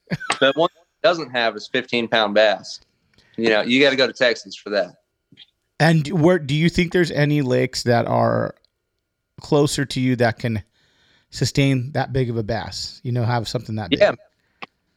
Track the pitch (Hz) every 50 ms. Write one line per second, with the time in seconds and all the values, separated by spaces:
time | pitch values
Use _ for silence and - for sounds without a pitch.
0 | _ - 180 - - - - - 135 139 - 151 165 175 _ _ _ _ _ _
1 | - 160 175 165 151 123 127 123 117 113 104 107 - - - 131 120 - 127 120
2 | 113 107 120 113 110 104 101 107 110 107 95 90 - - - - _ _ _ _
3 | _ _ _ _ _ _ - - 113 113 110 104 101 117 123 131 143 139 131 131
4 | 131 113 - - 131 120 113 - - 98 92 - - 101 104 98 90 87 - _
5 | _ _ _ _ _ _ - _ - _ _ _ _ _ _ - 147 165 170 160
6 | 139 147 202 165 143 175 185 175 151 127 143 151 165 170 - 185 175 170 - 180
7 | 175 156 - 143 147 147 147 147 139 123 127 127 131 127 - - - 120 117 117
8 | 113 - 120 120 117 117 117 117 113 - - _ _ _ _ _ _ _ _ _
9 | _ _ _ _ _ _ _ - - - 156 143 147 147 - - 139 - - 135
10 | 127 127 127 113 123 113 110 - - 120 110 101 - _ _ _ _ _ _ _
11 | _ _ _ _ _ _ - - 139 - - 147 139 139 135 131 120 139 - 127
12 | 131 - 127 135 127 117 117 117 107 101 113 104 82 - - - - - - -
13 | - 127 120 123 113 117 123 120 104 - - - 110 - 107 107 104 - 139 -
14 | 208 180 127 - _ _ _ _ _ _ _ - - - _ _ _ _ _